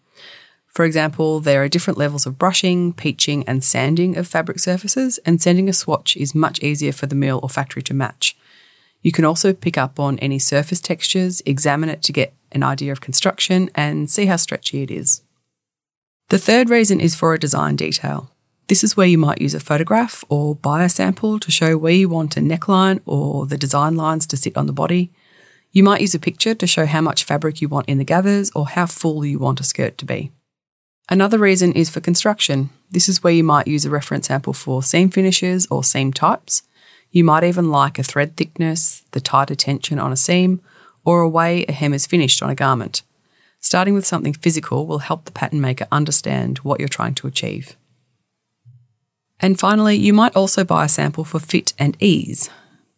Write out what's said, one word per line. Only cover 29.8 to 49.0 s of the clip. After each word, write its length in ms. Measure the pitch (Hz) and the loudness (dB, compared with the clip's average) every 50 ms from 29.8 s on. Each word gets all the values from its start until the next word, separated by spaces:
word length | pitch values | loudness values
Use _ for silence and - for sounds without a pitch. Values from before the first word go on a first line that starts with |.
| 156 - - - | -4 -4 -6 -8
to 60 | 143 | -8
be. 260 | - 123 - 147 - - _ _ _ _ _ _ _ _ _ _ _ _ _ _ - | -8 -6 -6 -8 -10 -14 _ _ _ _ _ _ _ _ _ _ _ _ _ _ 0
Another 280 | 185 190 196 202 226 220 | 2 2 4 4 4 4
reason 340 | 208 196 190 180 185 175 | 4 4 4 4 4 4
is 160 | - 170 160 - | 4 2 0 0
for 120 | - 170 | -2 -4
construction. 680 | - 175 170 - - 214 208 - - - 139 135 139 139 - _ _ _ | -2 0 0 2 2 0 0 0 -2 -2 0 -2 -2 -4 -6 _ _ _
This 180 | - 180 - 196 | -2 0 0 0
is 160 | 185 - - | 0 0 2
where 80 | 175 | 2
you 100 | 165 165 | 4 4
might 240 | 165 156 147 143 - | 4 4 4 2 2
use 200 | - 151 147 147 | 0 -2 -2 0
a 40 | 143 | -2
reference 360 | 147 143 - - 147 139 - | -2 -2 -2 -4 -4 -4 -2
sample 260 | - 135 139 - 135 | -2 -4 -2 -2 -4
for 300 | 135 - - 143 131 131 | -6 -6 -4 -4 -4 -2
seam 260 | 135 - - 170 190 185 | -2 0 2 4 4 4
finishes 580 | - 190 190 185 180 - 185 180 180 185 170 - | 4 2 2 2 2 0 0 -2 -2 -2 -2 -2
or 120 | 147 139 | -2 0
seam 300 | 139 - - 135 135 135 | 0 0 0 0 0 -2
types. 520 | 131 - 156 180 - - _ - - - - _ _ _ _ _ _ _ _ _ | 0 2 2 2 2 0 _ -4 -4 -4 -4 _ _ _ _ _ _ _ _ _
You 140 | - 175 165 | 4 4 6
might 200 | 160 151 160 175 | 6 6 4 4
even 260 | 175 175 180 170 160 | 2 2 0 0 2
like 280 | 147 139 139 139 - - | 2 2 2 2 0 -4
a 40 | |
thread 340 | 135 - - 143 143 156 156 | -6 -2 -2 -2 -2 -2 -2
thickness, 680 | - 170 160 - - 165 160 160 160 - - - - - _ | -4 -6 -4 -4 -2 -2 -2 -2 -2 -4 -4 -4 -8 -10 _
the 80 | - 131 | -8 -6
tighter 320 | - - - 135 139 139 143 | -4 0 0 0 0 0 -2
tension 440 | - - 139 143 - - - 151 143 | -4 -2 -2 -4 -4 -4 -4 -4 -2
on 140 | - 139 | -2 -2
a 40 | 131 | 0
seam, 440 | 135 - - 175 180 185 185 185 180 - _ _ - - _ _ _ - | 0 2 2 2 4 4 2 2 0 -4 _ _ -20 -20 _ _ _ 0
or 160 | 165 175 175 | 2 4 4
a 60 | 165 165 | 4 2
way 360 | 160 165 165 170 175 175 - | 2 2 0 2 0 -2 -2
a 80 | - | -4
hem 220 | 143 139 147 143 143 | -4 -2 0 0 0
is 120 | 139 - | -2 -2
finished 360 | - 180 170 143 131 - - | 0 2 2 2 2 2 0
on 80 | - 139 | 0 -2
a 40 | 135 | -2
garment. 460 | - 139 135 131 113 95 - - - - _ _ _ _ _ _ _ _ _ _ _ | 0 0 0 0 -2 -4 -6 -8 -8 -10 _ _ _ _ _ _ _ _ _ _ _
Starting 360 | - - - 180 190 202 202 | -4 0 0 2 2 2 2
with 100 | 196 190 | 0 0
something 300 | - 180 165 - 143 147 | -2 -2 -2 -2 -4 -4
physical 520 | - - 175 160 156 - - 127 135 156 | -2 -2 -2 -2 -2 -2 -4 -4 -4 -2
will 120 | 165 151 147 | -4 -6 -6
help 260 | 143 - 165 165 - | -4 -6 -6 -8 -8
the 80 | - | -12
pattern 300 | - - - - 160 147 | -10 -8 -6 -4 -2 -2
maker 240 | 139 127 131 - - - | -2 -2 -2 -4 -4 -2
understand 680 | - 147 151 151 135 - - - 135 131 120 123 131 131 | -2 -2 0 0 -2 -2 -2 -2 -2 -2 -2 -4 -6 -6
what 200 | 135 139 143 - | -4 -4 -4 -4
you're 120 | 143 135 | -4 -6
trying 240 | - - 113 120 135 | -6 -4 -4 -4 -4
to 120 | - - | -6 -8
achieve. 480 | 135 - - - 53 50 127 135 - - _ _ _ _ _ _ _ _ _ _ _ _ _ _ _ _ _ _ - - _ _ _ _ _ | -8 -8 -6 -6 -6 -8 -10 -12 -14 -20 _ _ _ _ _ _ _ _ _ _ _ _ _ _ _ _ _ _ -20 -20 _ _ _ _ _